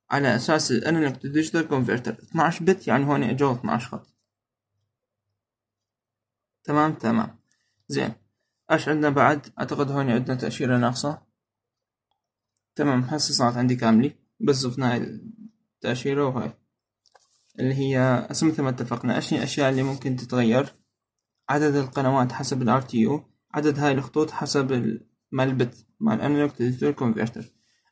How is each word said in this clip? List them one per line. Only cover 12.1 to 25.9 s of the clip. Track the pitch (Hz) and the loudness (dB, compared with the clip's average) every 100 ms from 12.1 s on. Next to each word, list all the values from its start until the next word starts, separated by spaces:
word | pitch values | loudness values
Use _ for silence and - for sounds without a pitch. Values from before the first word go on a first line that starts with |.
| _ _ _ _ _ _ - | _ _ _ _ _ _ -2
تمام، | 147 127 | 2 2
هسه | 127 151 - | 0 -2 -2
صارت | 143 120 120 | 0 0 2
عندي | 127 123 | 0 2
كاملة. | 117 110 143 - _ _ | 4 6 4 -2 _ _
بس | 113 135 127 | 0 0 0
ضفنا | 131 127 120 - - - - - _ _ _ | -2 0 0 -4 -10 -16 -20 -20 _ _ _
التأشيرة | - 127 139 139 135 | -6 -4 -2 0 0
وهاي. | 127 110 - _ _ _ _ _ _ _ _ _ - | -2 -6 -10 _ _ _ _ _ _ _ _ _ -4
اللي | 131 | -2
هي | 135 135 131 131 123 - | 0 0 2 2 2 -2
هسه | - 160 | 0 0
مثل | 156 | 0
ما | 135 | -2
اتفقنا، | 127 117 117 123 151 | -4 -4 -4 -2 -2
ايش | 151 | 0
هي | 160 | -2
الأشياء | 131 - 135 | -2 0 0
اللي | 131 | 2
ممكن | 135 135 139 127 | -2 -2 -4 -6
تتغير؟ | 123 123 117 123 143 - _ _ _ _ _ _ - | -2 0 4 2 0 -8 _ _ _ _ _ _ -2
عدد | 143 151 143 | 2 2 2
القنوات | 131 143 131 135 123 | 0 0 2 2 0
حسب | - 131 131 | -2 -4 -2
ال | 120 | 2
آر | 131 | 0
تي | 131 120 | 0 0
يو، | 113 151 - _ _ | 2 0 -6 _ _
عدد | 151 151 139 | 0 0 2
هاي | 147 | 2
الخطوط | 131 127 151 156 | 0 -2 -2 -2
حسب | - 143 143 135 | -2 -2 0 0
ال-، | 127 120 - - _ _ | 0 -2 -4 -10 _ _
مال | 131 135 | -2 0
البت، | 127 127 - _ | 0 -2 -4 _